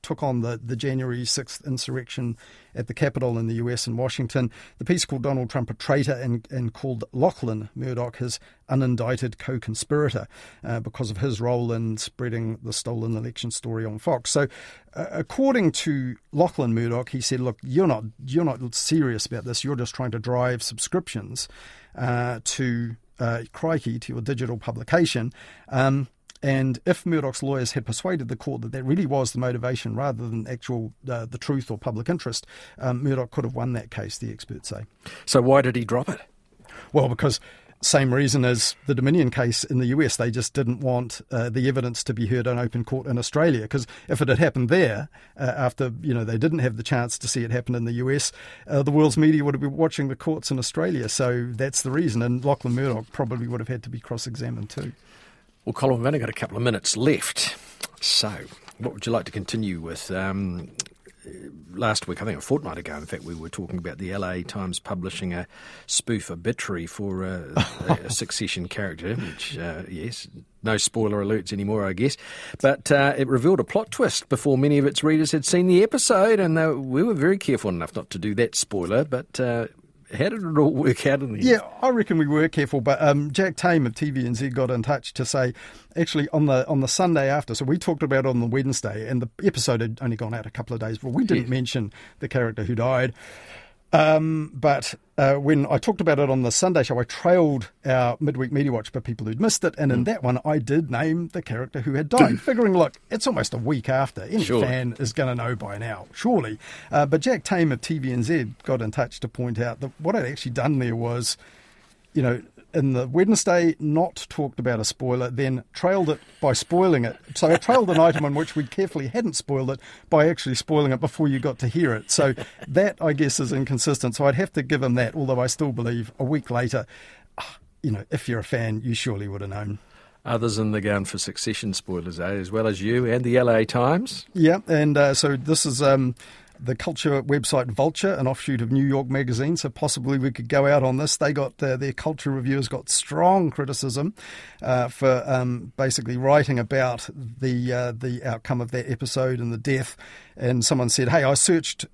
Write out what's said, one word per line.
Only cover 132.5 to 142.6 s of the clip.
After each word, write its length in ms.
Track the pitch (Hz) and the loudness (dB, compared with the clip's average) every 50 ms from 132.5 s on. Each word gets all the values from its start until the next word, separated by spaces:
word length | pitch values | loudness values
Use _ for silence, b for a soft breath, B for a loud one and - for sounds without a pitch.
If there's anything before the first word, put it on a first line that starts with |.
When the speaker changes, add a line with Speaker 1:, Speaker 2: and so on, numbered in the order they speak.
Speaker 2:
well 160 | 104 110 113 110 | -2 0 0 0
as 120 | 101 90 | 0 0
you 240 | 95 107 117 123 127 | -2 0 0 2 2
and 200 | 117 117 123 123 | 2 2 2 2
the 120 | 120 120 | 4 4
L 140 | 127 127 120 | 4 6 6
A 140 | 113 110 113 | 6 4 4
Times. 640 | 113 - 123 120 131 156 185 247 269 - - - - | 2 2 2 4 4 4 2 0 -4 -8 -12 -14 -8
Speaker 1:
Yeah, 260 | _ 185 160 156 175 190 - - | _ 4 6 6 6 4 2 0
and, 280 | 165 147 151 151 143 | 2 4 4 4 6
uh, 180 | 143 143 139 139 | 6 6 6 6
so 200 | - - 143 139 | 4 2 2 2
this 300 | 131 131 143 160 - - | 0 0 0 2 2 2
is, 160 | 151 127 123 | 0 0 4
um, 320 | 147 135 139 135 131 127 120 B B B B B B B B - | 6 6 6 6 4 0 -2 B B B B B B B B -8
the 140 | 135 123 127 | -6 -6 -4
culture 460 | - - 180 156 - - 156 143 139 | -4 -4 -6 -6 0 0 2 2 2
website 460 | 113 - 143 143 120 - - 135 123 123 | 2 2 0 0 2 2 0 0 0 0
Vulture, 420 | 104 - 135 165 156 - - 196 | 0 0 0 0 0 0 0 0
an 140 | 190 - 135 | 0 2 0
offshoot 340 | 127 131 - - - 135 117 | -2 -2 -2 -2 -2 -2 0
of 100 | 120 110 | 0 2
New 140 | 131 135 139 | 2 2 4
York 240 | 139 135 139 139 123 | 4 2 0 0 0
Magazine, 480 | 135 135 139 123 120 113 135 151 175 | -2 -2 0 0 0 0 0 0 0
so 140 | 165 - 143 | -2 -2 -6
possibly 480 | - - 151 143 - - 123 135 139 135 | -4 -4 -2 -2 -2 -2 -2 0 0 0
we 120 | 131 135 | 0 -2
could 160 | 117 - 120 | -2 -4 -4
go 200 | 117 147 139 139 | 0 2 4 4
out 160 | 139 147 147 | 6 4 4
on 160 | 131 131 127 131 | 4 2 0 0
this. 180 | 151 151 - | 0 -2 0
They 160 | - 151 143 | 0 0 0
got, 220 | 151 147 139 131 - - | 0 0 -4 -4 -4 -4
uh, 160 | 151 135 127 123 | -2 -2 -2 -2
their 160 | 139 135 123 | -4 -6 -6
culture 360 | - - 156 160 143 - 143 | -4 -4 -6 -6 -4 -4 -4
reviewers 380 | 135 135 123 135 135 139 | -2 -2 0 0 0 0